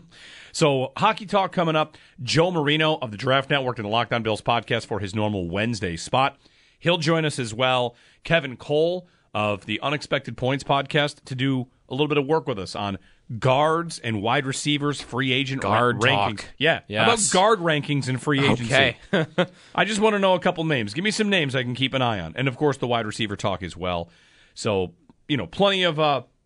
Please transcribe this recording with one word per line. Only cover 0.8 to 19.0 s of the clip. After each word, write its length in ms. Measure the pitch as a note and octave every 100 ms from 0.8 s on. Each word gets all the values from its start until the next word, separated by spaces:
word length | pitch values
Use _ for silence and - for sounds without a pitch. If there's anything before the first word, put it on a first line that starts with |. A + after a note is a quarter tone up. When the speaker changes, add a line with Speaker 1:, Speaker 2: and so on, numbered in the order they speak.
| B2+ -
Speaker 1:
hockey 300 | G3+ G#3 G3
talk 240 | G3+ F#3
coming 240 | F#3 E3
up. 220 | D#3 D3+ - - -
Joe 300 | A#2+ B2+ F3+
Marino 440 | E3+ C#3+ D3+ D#3 D#3
of 80 | B2
the 60 | G2+
Draft 340 | C3 C3+ C3
Network 280 | C#3+ B2+ A#2
and 60 | G#2
the 40 |
Locked 220 | A2+ A2+
On 100 | A#2+
Bills 180 | A2 G#2
podcast 460 | - A#2 - A#2 -
for 140 | G2+
his 120 | G2
normal 360 | G#2+ G#2+ G2+ E2+
Wednesday 480 | F#2+ A2+ G#2+ F#2+ E2+
spot. 420 | - C3 C3+ - _ _ _ _
He'll 200 | D#3+ F3+
join 260 | D3 E3
us 160 | D#3 -
as 120 | A#2
well. 440 | G#2+ B2+ B2+ A#2+ - _ _
Kevin 340 | - E3 C#3 A#2
Cole 520 | - D3 E3 F3+ F3 _ _
of 320 | G#2+ G#2 G2+ -
the 140 | G#2
Unexpected 560 | C#3 D3 - C#3+ - A#2
Points 260 | B2 C3+
podcast 640 | - C#3 C#3 D3+ C#3+ -
to 100 | -
do 320 | B2+ C#3 C3 B2 _ -
a 60 |
little 120 | C3 D3
bit 120 | D3
of 80 | C3+
work 200 | D#3+ C3+
with 120 | G#2
us 180 | F2+ -
on 220 | G2+ F#2+ - _ - A2
guards 600 | B2+ C3 D#3 D#3+ E3+ -
and 220 | A#2+ G#2+
wide 260 | A2 C#3+ C3+
receivers, 540 | B2+ D3 C#3+ D3 C#3
free 320 | - A#2+ C3
agent 320 | B2+ C3+ C3+
ra-, 60 | G2
Speaker 2:
Guard 300 | G#2+ B2 G2+
Speaker 1:
rankings. 380 | A#2+ G2+ G2+ G2+
Speaker 2:
talk. 60 | - -
Speaker 1:
Yeah. 220 | D3+ C3+ -
Speaker 2:
Yes. 180 | G#2 A3+
Speaker 1:
How 80 |
about 160 | A#3 G3+
guard 260 | F#3 G#3 A3
rankings 480 | E3+ D3 C#3 C#3+ A#2+
and 140 | B2+
free 240 | D3+ C#3 C#3
agency? 280 | B2+ A2+
Speaker 2:
Okay. 220 | C3+ C3 -